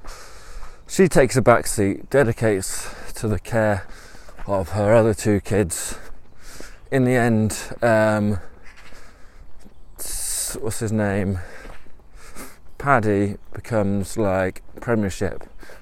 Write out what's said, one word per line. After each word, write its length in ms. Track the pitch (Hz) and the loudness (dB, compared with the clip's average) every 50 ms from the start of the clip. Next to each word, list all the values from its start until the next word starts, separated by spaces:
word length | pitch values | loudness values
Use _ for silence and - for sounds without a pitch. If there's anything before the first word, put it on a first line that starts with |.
| - - - - - - - - - - - - - - - - - | -12 -12 -12 -12 -14 -14 -14 -14 -14 -12 -8 -8 -8 -8 -10 -12 -12
she 200 | - - - 196 | -4 4 4 6
takes 280 | 165 - 165 139 123 - | 6 8 6 6 6 6
a 80 | 131 101 | 4 8
back 240 | 120 117 - - | 8 6 6 6
seat, 420 | - - - 98 101 87 - - - | 0 0 2 2 2 2 -2 -4 2
dedicates 800 | - 135 143 113 117 - 117 110 104 95 98 - - - - - - - - - - | 4 4 4 4 2 2 2 2 2 2 0 -4 -6 -6 -8 -8 -10 -10 -10 -10 -8
to 140 | - - | -4 -2
the 120 | 107 104 95 | 0 0 -2
care 460 | - - 123 113 110 107 104 98 - - - - - - - - - - - - - | -2 -2 0 2 2 2 2 0 -4 -10 -14 -16 -16 -16 -16 -14 -14 -12 -10 -8 -4
of 220 | - 101 95 95 - | -2 0 -2 -2 -2
her 260 | - 107 104 101 113 | 0 2 4 6 8
other 180 | 117 110 113 101 | 8 8 6 2
two 280 | - - 110 104 98 | 2 2 2 2 2
kids. 540 | - - 107 101 104 80 - - - - - - - - - - - - - - - - - - - - - - - - | 2 2 2 2 2 0 -2 -6 -6 -8 -8 -8 -8 -10 -10 -10 -10 -12 -14 -14 -14 -12 -10 -10 -12 -12 -12 -16 -8 -2
In 120 | 135 135 123 | 0 2 4
the 100 | 123 127 | 4 4
end, 420 | 123 117 120 113 107 110 104 - - - - - - 117 | 4 4 4 4 4 4 2 0 -4 -8 -10 -6 0 2
um, 560 | 120 110 110 110 107 107 107 104 104 104 - - - - - - - - - - - - - - - - - - - - - - - - - - - - - - - - - | 4 4 6 4 4 4 2 2 2 0 -2 -4 -8 -12 -12 -16 -16 -16 -14 -12 -12 -12 -10 -12 -14 -14 -16 -18 -18 -18 -16 -12 -10 -10 -10 -10 -14 -14 -14 -14 -14 -12 -10
s-, 580 | - - - - - - - - - - - - | -8 -6 -6 -4 -4 -4 -4 -4 -4 -6 -6 -4
what's 200 | 104 113 - - | -4 -4 -2 -2
his 120 | 117 104 | -2 0
name? 460 | 110 110 104 101 95 101 95 98 98 90 90 - - - - - - - - - - - - - - - - - - - - - - - - - - - | 0 2 2 2 2 0 0 0 -2 -2 -6 -8 -12 -14 -12 -10 -10 -8 -8 -8 -10 -12 -14 -18 -18 -16 -14 -10 -10 -10 -10 -10 -14 -14 -14 -14 -10 -4
Paddy 580 | - 143 139 120 104 107 101 98 101 101 101 - - - - | 2 4 4 4 6 4 4 4 2 0 -2 -6 -8 -10 -10
becomes, 640 | - - - 120 107 101 98 101 101 95 - - | -8 -6 -2 0 0 2 2 0 0 -2 -4 -2
like, 460 | 110 107 98 92 95 92 95 - - - - - - | 0 0 2 2 2 0 0 -2 -6 -12 -12 -12 -8
Premiership 600 | - 123 120 110 104 98 - - 101 92 - - - - - - - - - - | -2 0 0 0 0 -2 -2 -2 -2 -2 -2 -4 -10 -10 -12 -14 -12 -12 -14 -14